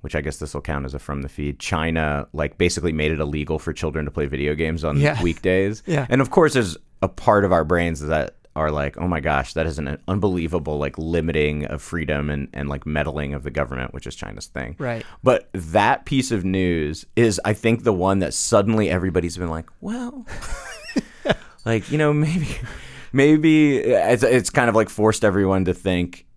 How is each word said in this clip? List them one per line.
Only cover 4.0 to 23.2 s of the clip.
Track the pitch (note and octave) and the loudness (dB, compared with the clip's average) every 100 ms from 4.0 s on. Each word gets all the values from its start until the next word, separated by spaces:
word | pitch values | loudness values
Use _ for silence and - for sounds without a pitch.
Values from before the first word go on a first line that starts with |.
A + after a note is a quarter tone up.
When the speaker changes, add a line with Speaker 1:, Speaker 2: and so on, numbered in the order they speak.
| D2 | -6
Speaker 1:
to | |
play | - D2 | -4 -4
video | C2+ C#2+ D2+ | -2 -2 -2
games | D#2+ E2 | -2 -2
on | D#2 D2 | -2 2
Speaker 2:
Yeah. | D3 D3+ | 2 2
Speaker 1:
weekdays. | F2 D#2+ F#2 F#2 G2 G#2+ - | -2 0 2 2 2 -2 -4
Speaker 2:
Yeah. | D3+ C3 | -4 0
Speaker 1:
And | B2+ | 0
of | C3+ | 4
course, | - D#3 | 4 4
there's | C3+ G#2 D#2 - - | 4 0 -4 -14 -4
a | F#2+ | -4
part | - - G#2 | 0 4 6
of | G2 | 6
our | F2+ D2+ | 4 4
brains | F2 E2+ D#2+ | 2 2 -2
that | D2+ D#2 A#1+ - _ - | -2 -2 -2 -8 _ -4
are | D#2 | -2
like, | D2 C#2+ - | 0 -4 -4
"Oh | F2 | -4
my | E2 | -2
gosh, | D2 C#2+ C2+ | 0 -2 -2
that | - D#2+ | -4 -4
is | D2+ | -4
an | C#2 C#2+ - | -6 -8 -4
unbelievable, | G2 G2 F2+ E2 F2 D2 D2+ | 0 0 0 -2 -4 -4 -4
like, | C#2+ C2+ | -4 -6
limiting | D#2+ E2+ D#2+ D#2 D2 D2+ D2 | -2 0 0 0 0 0 -6
of | D2+ | -8
freedom | - F2 D2+ D2+ D2 | -8 -6 -2 -2 -2
and, | C#2+ C#2 | -4 -6
and, | - C#2+ | -8 -6
like, | C#2+ D#2 | -6 -4
meddling | D2+ D2 C#2+ C#2+ | -4 -2 -4 -6
of | C#2 | -6
the | C#2+ | -8
government," | C#2+ C2+ C2 B1 - | -6 -4 -4 -8 -10
which | - | -14
is | |
China's | - G1+ G#1 - | -14 -14 -14 -14
thing. | - A#1 - | -12 -12 -8
Speaker 2:
Right. | C3+ A#2 - - | -8 -8 -10 -2
Speaker 1:
But | B2 - - | 2 2 0
that | - D#2+ F2 G#2 - - | -10 -2 2 4 2 0
piece | C#3 B2+ | -2 0
of | A2 F2+ | -2 0
news | F#2+ F#2 E2+ D2+ D#2+ - - | 0 2 0 -2 -6 -6 2
is, | A#2 G2 | 2 2
I | - | -2
think, | G#2+ - - | 0 2 2
the | - | 2
one | F#2+ F#2 G2 | 2 2 2
that | F2 | 0
suddenly | - - A2+ G2+ A2 G2+ | -2 2 4 4 2 2
everybody's | F2+ F#2 F2 E2+ F2+ | 2 0 0 -2 -4
been | F2 | -6
like, | D#2+ E2 - | -6 -8 -14
"Well," | F#3 A#3 A#3+ C4+ A3 - - - - - D#5 | -10 -8 -8 -12 -12 -12 -8 -10 -10 -16 -6
<laughs> | - - - D4 - - - - | -6 -6 -10 -4 -4 -4 -10 -2
like, | A2+ F#2 | -2 0
you | D3 | 0
know, | D3+ | 2
maybe, | D3 D3+ F3 D3+ - - - - - - | 2 2 0 -2 -6 -10 -12 -16 -18 -4
maybe | C3+ | 4